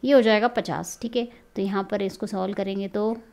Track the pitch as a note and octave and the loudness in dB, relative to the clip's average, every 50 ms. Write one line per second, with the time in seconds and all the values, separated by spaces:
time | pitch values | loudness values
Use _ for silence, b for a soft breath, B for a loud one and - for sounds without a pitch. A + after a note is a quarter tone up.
0 | - B3+ C#4+ C4 A#3 A3+ A3 G#3 G#3+ B3 B3 - G3 - D#3 C#3+ F3 - - - | 2 6 6 6 8 6 4 4 4 2 0 0 -2 -2 -4 -4 -4 -8 -10 -10
1 | - A#3 A#3 B3 A#3 A#3 B B B _ _ - G3 G3 G3 G3 G3 F#3+ G#3 G3+ | -10 -4 -4 -4 -4 -4 B B B _ _ -4 -4 -2 -2 -2 -2 -2 -2 -2
2 | G3+ F#3+ F#3+ - - G#3 - G3 F#3 F#3+ G3+ G3 G3 G3 G3 G3 G3 F#3+ - G#3 | -2 -2 -4 -6 -8 -6 -4 -4 -4 -4 -4 -4 -4 -4 -4 -6 -6 -4 -2 -2
3 | G#3 A3 A#3 A#3 - - | -2 0 -2 -4 -8 -18